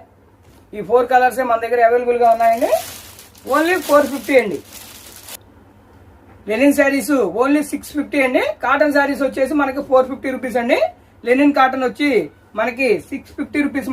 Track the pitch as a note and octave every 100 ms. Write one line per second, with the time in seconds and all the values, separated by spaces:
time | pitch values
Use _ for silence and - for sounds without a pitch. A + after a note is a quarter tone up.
0 | - _ _ _ _ _ _ G#3 G3 B3
1 | B3+ B3+ B3+ B3+ B3 A3+ A#3 A#3+ A3+ B3
2 | A#3+ A#3+ A#3 A3+ A3+ A#3 F#4 E5+ - -
3 | - - - - A3 C#4+ E4 F#4 - D4
4 | B3+ C4+ - C4+ G#3+ D3 - - - -
5 | - - - - - - - _ _ -
6 | - - - - G3 A3 C#4+ C#4+ C#4 C#4
7 | A3 C4+ F#3+ G3+ C4+ D4+ D4 D4 - D4
8 | G#3+ C#4+ C4 C#4+ B4+ - A#3+ C#4+ D4 C#4+
9 | C#4 C#4 C4+ - C4 D4+ C4+ C4+ C#4 B3+
10 | B3+ C4+ C4+ B3+ B3+ A#3+ A#3 F4 E5+ -
11 | _ _ A#3 C4 C#4+ C#4+ C4 C4 B3+ -
12 | D4 A3 D3+ - _ G#3+ A#3 A#3 B3+ F3+
13 | - C4+ - - A#3+ D4 C#4+ C#4 B3